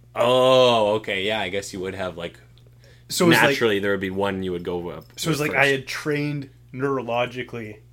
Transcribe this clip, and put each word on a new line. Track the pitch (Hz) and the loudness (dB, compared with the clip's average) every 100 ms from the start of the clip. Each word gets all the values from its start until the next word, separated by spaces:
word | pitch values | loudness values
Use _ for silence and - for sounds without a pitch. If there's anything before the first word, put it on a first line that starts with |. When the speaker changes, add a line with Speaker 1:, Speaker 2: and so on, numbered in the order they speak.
| _ | _
Speaker 1:
Oh, | - 117 127 127 131 127 117 107 107 | -2 2 4 6 8 6 6 4 2
okay. | 107 98 95 | -2 -4 -2
Yeah, | 110 | -2
I | 95 | -4
guess | 98 95 | -4 -6
you | 98 | -6
would | 92 | -6
have, | 95 92 85 | -6 -8 -8
like, | 85 - - - - - - - - | -10 -12 -20 -20 -20 -20 -20 -20 -10
Speaker 2:
So | - 175 | 0 4
it's | 117 | 6
like | 120 | 4
Speaker 1:
naturally | 139 117 101 | 4 2 2
there | 101 | 0
would | 98 | 0
be | 95 | -2
one | 95 98 95 | -2 -2 -2
you | 92 | -4
would | 87 | -6
go | 87 87 87 | -6 -6 -8
up | 78 - - | -12 -16 -8
Speaker 2:
So | 160 | -4
it's | 147 | -2
Speaker 1:
with | 151 | -2
Speaker 2:
like | 139 | 2
I | |
Speaker 1:
first. | 139 | 2
Speaker 2:
had | 135 131 | 0 -4
trained | - 156 147 147 147 131 - - | -8 -4 -4 -4 -6 -10 -16 -18
neurologically | 127 139 139 117 117 123 123 117 120 107 104 - | -6 -4 -4 -2 -2 -2 -6 -12 -12 -12 -16 -20